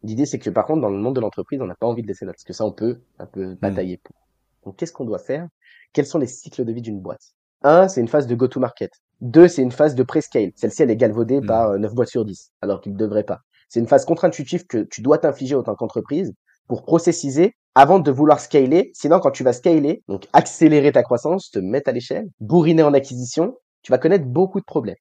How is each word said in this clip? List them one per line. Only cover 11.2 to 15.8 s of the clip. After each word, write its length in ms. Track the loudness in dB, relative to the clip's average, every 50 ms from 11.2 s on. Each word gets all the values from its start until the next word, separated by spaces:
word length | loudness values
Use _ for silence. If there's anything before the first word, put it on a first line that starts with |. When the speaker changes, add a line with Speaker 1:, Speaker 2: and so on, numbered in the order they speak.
| -2 0 -2 -2
Speaker 2:
Hmm. 60 | 0
Speaker 1:
par, 240 | 0 0 0 0 0
euh, 80 | 0 -2
neuf 160 | -4 -4 -2
boîtes 160 | -4 -4 -2
sur 160 | -2 -6 -6
dix, 240 | -6 -8 -16 -18 _ _ _
alors 220 | -6 -6 -6 -6
qu'il 100 | -6 -12
ne 60 | -6 -6
devrait 260 | -4 -2 -2 -4 -4
pas. 160 | -4 -10 -10 _ _ _ _ _ _
C'est 100 | -4 -4
une 60 | 0 2
phase 160 | 2 2 2
contre-intuitive 600 | 0 -4 0 0 -2 -2 -4 -10 -8 -8 -8 -8
que 200 | _ -6 -6 -6 -6
tu 100 | -10 -8
dois 160 | 0 0 0
t'infliger 380 | 2 2 -2 -4 -4 -6 -4 -4
en 80 | -4
tant 120 | -4 -4 -8
qu'entreprise 600 | -8